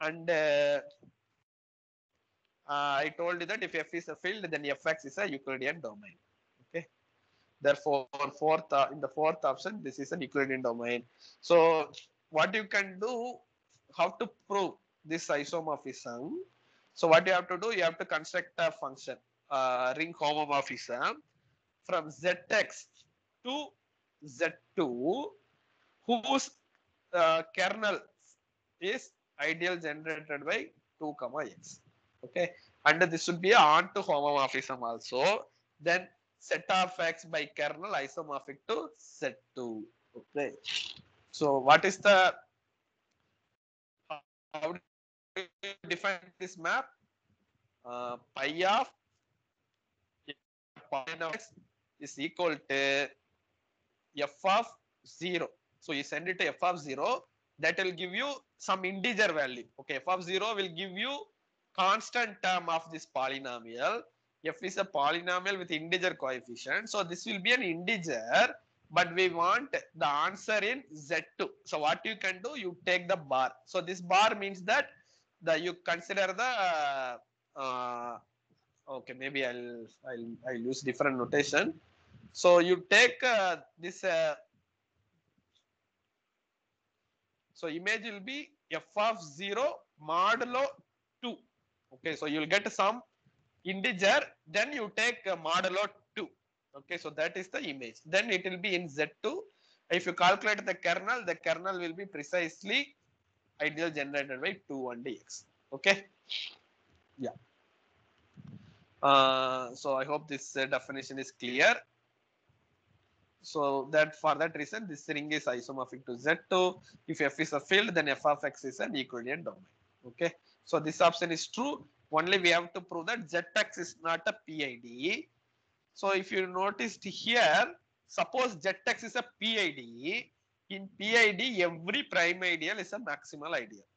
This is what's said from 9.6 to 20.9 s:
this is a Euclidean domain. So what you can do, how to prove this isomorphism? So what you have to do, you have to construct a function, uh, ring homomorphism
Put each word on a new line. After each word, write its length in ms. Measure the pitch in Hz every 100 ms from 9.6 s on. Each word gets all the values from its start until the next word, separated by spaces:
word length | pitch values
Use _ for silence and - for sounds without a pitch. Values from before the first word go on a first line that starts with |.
| 190 214
this 160 | 139 139
is 140 | 135
a 60 | 147
Euclidean 440 | 131 147 135 131
domain. 420 | 123 117 120 120 - _ - -
So 500 | - 170 165 160 147 - - _ _
what 240 | 156 185
you 100 | 214
can 340 | 202 208 196 185
do, 340 | 226 233 247 - _ _ _ _ _ -
how 120 | 180 -
to 80 | 233 - -
prove 220 | 202 175 - _ _
this 240 | 156 165 -
isomorphism? 1040 | 147 143 170 156 139 131 - 123 120 160 339 - _ _ _ _
So 160 | - 165
what 180 | 165 185
you 60 |
have 160 | 180 180
to 80 | 175
do, 180 | 226
you 100 | 202
have 140 | 165 165
to 60 |
construct 440 | 185 160 156 180 - -
a 140 | 165
function, 440 | 160 139 131 139 123 _ _ -
uh, 440 | 135 131 127 127 139
ring 160 | 165
homomorphism 1000 | 165 147 151 147 139 135 123 -